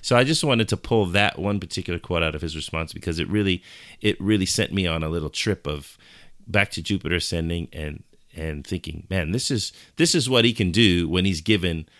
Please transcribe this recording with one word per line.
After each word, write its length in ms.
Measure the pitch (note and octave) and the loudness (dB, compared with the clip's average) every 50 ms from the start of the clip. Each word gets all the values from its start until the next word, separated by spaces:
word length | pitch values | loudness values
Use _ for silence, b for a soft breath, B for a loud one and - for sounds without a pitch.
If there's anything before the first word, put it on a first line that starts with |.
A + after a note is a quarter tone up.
So 120 | - - B2 | -2 2 4
I 60 | A#2+ C3 | 4 4
just 200 | C#3+ D#3+ - - | 4 2 0 2
wanted 240 | D3 B2 A2+ A2 - | 2 2 2 2 0
to 80 | G#2 | 0
pull 300 | - - - A#2+ A2 G2 | -4 0 0 2 2 2
that 320 | F2 F2 G2+ G#2 - - - | 2 2 2 2 2 0 -2
one 200 | F2+ G2+ G#2 G2+ | -2 -2 -2 -2
particular 400 | F#2+ - - F#2+ F2+ - F2 F2 | -4 -6 -8 -8 -4 -4 -6 -6
quote 240 | - - F2+ E2 | -4 -2 -2 0
out 120 | D#2+ D#2+ D#2 | 0 0 -2
of 60 | D#2 | -4
his 120 | - D#2 D2+ | -6 -6 -6
response 380 | D#2 - - - D#2+ E2 - | -8 -8 -6 -6 -6 -6 -6
because 260 | - D#2+ - F2+ D#2+ E2+ | -10 -8 -6 -4 -4 -2
it 100 | D#2+ - | -2 0
really, 360 | F#2+ G#2+ G2+ G2 F2+ F2+ B B B B B B B B | 0 2 2 2 0 0 B B B B B B B B
it 180 | - G#2 - - | -2 -2 -2 0
really 260 | F#2 G#2 A2 G2 F#2 | 2 2 2 2 2
sent 260 | - - - G2+ - | 0 0 0 -2 0
me 140 | - F#2+ F#2 | 0 0 0
on 160 | E2+ D#2+ D#2+ | 0 0 -2
a 60 | D#2+ D#2 | -2 -2
little 220 | E2 E2+ D2+ D2 | -2 -4 -4 -4
trip 360 | - - - A2 F#2+ - - | -6 -4 -2 -2 -2 -2 -4
of 300 | C#2+ D2+ D2 - - - B B B B B B B B B - | -6 -8 -8 -10 -14 -20 B B B B B B B B B -12
back 240 | - - G2 G2+ - | 0 2 2 2 2
to 100 | - G2 | -2 -8
Jupiter 340 | E2 - G2+ F2+ - D#2 F2+ | -4 -4 -4 -2 -2 -2 -2
Ascending 520 | F2 - - F2+ E2+ E2 E2 E2+ E2+ E2 - | -2 -2 -2 -2 -2 -2 -2 -4 -4 -6 -8
and, 320 | - D#2 D#2 D2+ D2 - - _ _ _ _ _ - | -10 -10 -10 -10 -10 -12 -16 _ _ _ _ _ -14
and 280 | E2 D#2+ D#2+ D2+ D2 D2 | -10 -8 -8 -8 -8 -8
thinking, 440 | - F#2 F2+ - D#2+ D#2 - E2 - | -8 -8 -8 -6 -10 -12 -12 -8 -4
man, 220 | F#2 F#2 D#2 D#2 | -2 -2 -2 -2
this 180 | F#2+ C3 - - | -2 -2 -2 -2
is, 220 | C#3 G#2+ - - B B B B B | -2 -2 -2 -6 B B B B B
this 180 | - E3 E3 - | 0 2 4 4
is 160 | E3+ A#2 B2+ | 2 2 4
what 140 | C3 A#2 A2+ | 4 4 4
he 80 | B2 | 4
can 180 | A2+ - G2+ F2+ | 4 2 0 2
do 380 | D#2+ A2 A#2 G2 F2 F2 E2+ D#2 | 4 6 6 6 6 4 2 2
when 160 | E2+ F#2 F#2 | 2 2 2
he's 160 | G2 F2+ D#2+ | 2 0 0
given 480 | D#2+ G#2 G#2+ F#2+ F2+ F2 E2+ D#2+ D#2+ b b | 2 2 2 2 2 0 -2 -4 -6 b b